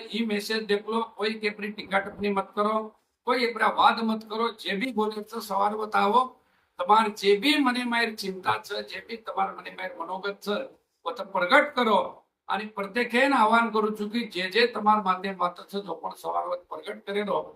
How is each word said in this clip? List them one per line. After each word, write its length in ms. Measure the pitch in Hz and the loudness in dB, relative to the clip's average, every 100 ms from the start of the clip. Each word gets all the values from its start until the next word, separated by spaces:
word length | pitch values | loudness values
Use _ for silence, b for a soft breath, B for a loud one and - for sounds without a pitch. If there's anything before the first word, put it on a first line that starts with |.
| - | -2
ઈ 120 | 214 226 | -4 -2
મેસેજ 360 | 208 208 220 214 | -2 -2 -2 0
દેખલો, 340 | 202 208 226 226 - | 0 0 -4 -4 -4
કોઈ 160 | 220 | -4
કેપરી 380 | 220 208 202 208 | -2 -4 -4 -8
ટીકા 280 | 208 - 190 | -10 -2 -2
ટિપ્પણી 300 | 196 - 202 | -2 -4 -2
મત 200 | 196 196 208 | 0 -2 0
કરો, 200 | 208 220 214 - _ _ 233 | 0 0 -4 -12 _ _ -2
કોઈ 160 | 254 | 0
એપરા 240 | 233 214 214 | 0 0 0
વાદ 300 | - 202 226 | 4 4 4
મત 200 | 226 220 - | 0 -2 -4
કરો, 160 | 220 226 | -4 -4
જે 200 | - 170 196 | -4 -6 -4
બી 180 | 262 | -2
બોલે 300 | 208 214 214 | 0 -2 -2
છે 160 | 208 226 | -8 -10
સવાર 340 | 208 196 208 214 | -4 0 0 -2
બતાવો. 440 | 214 202 202 233 254 - _ _ _ - | -2 0 4 4 2 -4 _ _ _ -4
તમાર 280 | 180 214 214 | 4 4 4
જે 200 | 208 196 202 | 0 2 4
બી 200 | 277 302 | 4 4
મને 240 | 262 240 | 2 0
મારી 320 | 247 233 226 220 | 0 0 -2 -4
ચિંતા 420 | 196 185 180 214 | -8 -4 -2 -4
છે, 180 | - 208 | -4 -10
જે 140 | 208 190 - | -8 -12 -12
બી 100 | 226 | -12
તમાર 320 | - 185 190 180 | -6 -4 -4 -4
મને 160 | 185 180 | -14 -10
મારી 220 | 185 - | -8 -8
મનોગત 380 | 165 185 196 196 | -6 -6 -6 -6
છે, 140 | 196 196 - - _ _ 170 | -4 -4 -6 -14 _ _ -8
વો 60 | |
તમે 200 | 165 196 | -6 -4
પ્રગટ 360 | 190 180 277 285 247 | 0 6 6 6 2
કરો. 480 | 226 190 180 - _ _ - | 4 4 2 -6 _ _ -6
અને 180 | 196 214 | -4 -4
પ્રત્યેકેન 680 | 202 196 233 240 240 277 | -8 -4 -2 0 2 4
આહ્વાન 380 | 254 220 233 226 | 4 6 6 4
કરું 240 | 214 214 208 | 2 0 -2
છું 120 | 208 | -4
કે 100 | 233 | -4
જે 240 | 226 175 185 | -4 -4 -2
જે 180 | 208 233 | 2 2
તમાર 320 | 214 208 214 | 2 2 4
માતે 260 | 190 185 196 | 2 0 -2
વાત 260 | 185 175 185 - | -2 -2 -4 -10
છે, 100 | 202 | -8
જો 140 | 190 | -8
પણ 220 | 160 - - | -8 -10 -8
સવાર 300 | 165 175 175 | -4 -2 -2
વખત 160 | 180 - | -6 -8
પ્રગટ 300 | 156 196 214 - | -12 -10 -10 -6
કરેલો, 340 | 202 202 156 - | -4 -2 -2 -4